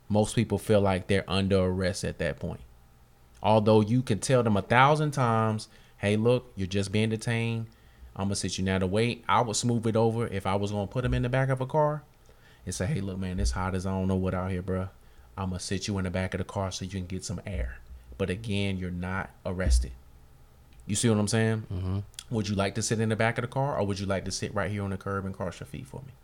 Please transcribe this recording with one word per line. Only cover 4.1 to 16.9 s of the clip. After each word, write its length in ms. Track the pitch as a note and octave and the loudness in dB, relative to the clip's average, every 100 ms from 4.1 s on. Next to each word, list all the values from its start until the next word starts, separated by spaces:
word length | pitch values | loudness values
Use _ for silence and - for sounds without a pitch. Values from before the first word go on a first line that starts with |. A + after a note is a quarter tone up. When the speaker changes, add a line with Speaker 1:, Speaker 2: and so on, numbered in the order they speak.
| G2+ | -2
Speaker 1:
tell 240 | - B2+ | 2 2
them 140 | A2+ G2+ | 4 2
a 40 | |
thousand 500 | - A#2 C3+ D3+ D3+ | 4 6 6 6 0
times, 560 | C#3+ B2 A2+ A2 A2 - - - - | 0 2 2 2 -2 -6 -18 -20 -4
"Hey, 180 | G2+ G#2+ | 0 4
look, 360 | A2+ B2 - - | 4 2 0 -6
you're 120 | F#2 | -2
just 240 | G2 G2 | -2 0
being 180 | G#2 A2 | 0 0
detained. 580 | A2 - A#2 A#2 A#2 A2+ _ - - - - | 0 -2 -2 0 -2 -6 _ -20 -20 -18 -4
I'm 100 | G2 | -2
gonna 100 | G2 | -2
sit 220 | F#2+ - | -4 -2
you 60 | |
now 140 | F#2+ F#2+ | 0 2
to 80 | F#2+ | 2
wait." 360 | G2+ A#2 - - | 2 2 0 2
I 140 | G2 | 2
would 140 | A#2+ G#2 | 2 0
smooth 300 | A#2+ A#2+ A2+ | 0 0 2
it 80 | A2 | 2
over 320 | A2+ A2+ A#2 | 2 2 -2
if 180 | G2 F#2+ | -2 -2
I 80 | G2 | 0
was 160 | G2+ | 0
gonna 160 | G#2 G2 | -2 -4
put 140 | B2+ | -2
them 120 | B2 | 0
in 100 | B2 | 0
the 60 | B2 | 0
back 200 | C3 C3+ | 0 0
of 100 | C3 | -2
a 40 | C3 | -2
car 380 | D#3 D3+ D3+ - _ - - - - - | 0 0 -2 -10 _ -20 -20 -20 -16 -10
and 80 | |
say, 120 | F#2 F2+ | -4 -2
"Hey, 160 | E2+ | -2
look, 160 | G2 F#2 | -4 -4
man, 220 | F#2+ F#2 | -4 0
it's 120 | G2 | 0
hot 220 | - F#2 F#2 | 0 -2 -2
as 100 | F#2+ | -2
I 60 | |
don't 160 | F#2+ F#2 | 0 2
know 80 | F#2+ | 2
what 180 | F#2 F2+ | 2 -2
out 160 | F#2 | -2
here, 120 | F#2 | -4
bruh. 260 | F#2 F#2 F#2+ - - - - - | -2 -4 -4 -10 -20 -20 -18 -6
I'm 120 | F#2+ | -6
gonna 100 | F2+ | -4
sit 280 | - F#2+ - | -4 -4 -2
you 100 | G2 | -2
in 60 | F#2 | -2
the 60 | |
back 220 | F#2 F#2 | -2 -2
of 40 | F#2 | -4
the 60 | |
car 280 | F#2 G#2 F#2+ | -6 -4 -4
so 140 | F2+ | -4
you 60 | F#2+ | -8